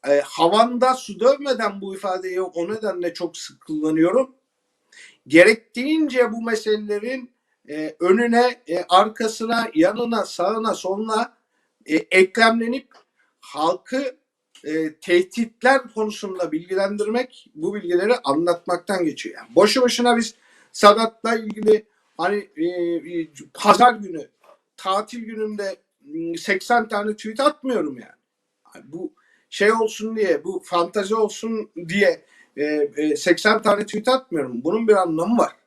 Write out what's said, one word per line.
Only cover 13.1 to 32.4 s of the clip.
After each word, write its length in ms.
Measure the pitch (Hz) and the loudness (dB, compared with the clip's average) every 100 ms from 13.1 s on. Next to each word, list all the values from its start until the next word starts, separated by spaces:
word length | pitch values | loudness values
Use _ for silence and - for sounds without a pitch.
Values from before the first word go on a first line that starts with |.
| _ _ _ | _ _ _
halkı, 760 | - 147 160 185 - 262 269 - _ _ _ _ | -14 -4 -2 -2 -4 -6 -6 -10 _ _ _ _
e, 300 | - 156 160 | -6 -4 -4
tehditler 880 | 156 - 175 180 - 226 _ 247 269 254 | -8 0 2 2 -4 -6 _ 2 2 0
konusunda 580 | 220 214 208 196 185 170 | -6 -6 -6 -10 -6 -4
bilgilendirmek, 1000 | 156 175 190 196 208 214 233 254 - _ | -4 -4 -2 -2 -2 -2 -2 -4 -10 _
bu 200 | 151 170 | -8 -6
bilgileri 400 | 208 175 175 208 247 | -6 -2 0 2 0
anlatmaktan 800 | - 143 175 - - 175 - 190 | 0 0 0 -2 -2 -6 -4 -2
geçiyor. 320 | 165 - - - | -2 -4 -12 -14
Yani 180 | - | -2
boşu 280 | - 208 262 | 4 4 4
boşuna 340 | 247 240 240 233 | 2 2 2 2
biz 180 | 226 - _ _ _ | 0 -8 _ _ _
Sadat'la 600 | - 208 208 226 _ 226 | 4 6 6 0 _ -2
ilgili 520 | 233 220 208 214 214 - _ _ - | -2 -4 -2 2 2 2 _ _ -4
hani, 320 | 175 208 - - | -2 -2 -6 -6
e, 80 | |
e, 640 | 170 180 170 170 151 175 160 - - | -4 -2 -4 -4 -6 -8 -8 -14 -20
pazar 400 | - 208 196 247 | -2 4 6 6
günü, 340 | 220 196 165 - _ _ _ _ _ | 4 -8 -12 -14 _ _ _ _ _
tatil 480 | 190 196 214 240 | -4 -4 -4 -12
günümde, 520 | 226 220 214 208 196 - _ _ | -12 -8 -8 -6 -8 -10 _ _
m, 320 | 143 156 165 165 | -14 -10 -8 -8
seksen 520 | - 190 - 240 226 | -8 -10 -2 -2 -2
tane 240 | 208 214 | -6 -6
tweet 280 | 214 214 220 | -8 -10 -2
atmıyorum 580 | 285 294 262 220 156 127 | -2 -2 -4 -4 -4 -8
yani. 220 | 104 _ _ _ _ _ | -18 _ _ _ _ _
Hani 220 | _ - - | _ -20 -18
bu 260 | 175 - _ _ _ _ | -12 -12 _ _ _ _
şey 220 | - 202 | 0 2
olsun 440 | 226 214 - 214 220 | 2 -2 -4 -8 -2
diye, 280 | 196 147 | 0 0
bu 180 | 160 190 | -2 -10
fantazi 500 | - 175 170 208 190 | -4 -2 0 -2 -2
olsun 560 | 220 214 - 226 220 214 - 170 | 0 -2 -2 -8 -6 -8 -14 -6
diye, 360 | 196 196 165 _ _ | 2 2 2 _ _